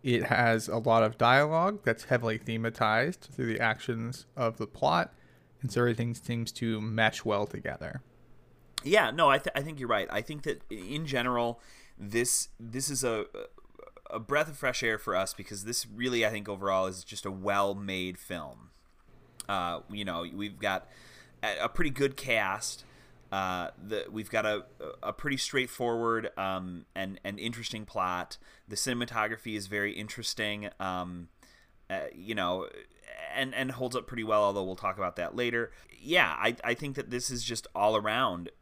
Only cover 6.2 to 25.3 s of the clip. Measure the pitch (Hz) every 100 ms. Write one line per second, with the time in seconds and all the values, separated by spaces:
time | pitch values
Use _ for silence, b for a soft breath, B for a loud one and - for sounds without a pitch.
6.2 | - 117 113 - 117 110 107 110 110 -
7.2 | 107 101 104 104 - - 82 - - -
8.2 | - - - - - - 143 208 131 151
9.2 | 151 135 - 139 147 147 123 107 95 104
10.2 | 110 147 151 - - 107 92 147 156 131
11.2 | 123 123 120 117 B B B - 104 117
12.2 | 127 - - - 117 123 135 131 127 110
13.2 | - 50 - - - - - - - 110
14.2 | 110 143 156 147 131 123 117 110 - 92
15.2 | 95 - 98 101 104 120 117 107 127 120
16.2 | 107 110 101 98 98 95 95 92 - 101
17.2 | 98 95 98 101 101 101 98 95 90 90
18.2 | - 87 71 57 57 - _ _ - -
19.2 | - - - 98 87 85 - 104 98 85
20.2 | 87 95 104 101 104 95 - B B B
21.2 | B - 107 87 113 - 151 135 139 135
22.2 | 131 113 98 101 - - - b b b
23.2 | - 95 95 90 87 - 98 107 - 107
24.2 | 104 113 107 107 - - 73 - - -
25.2 | 151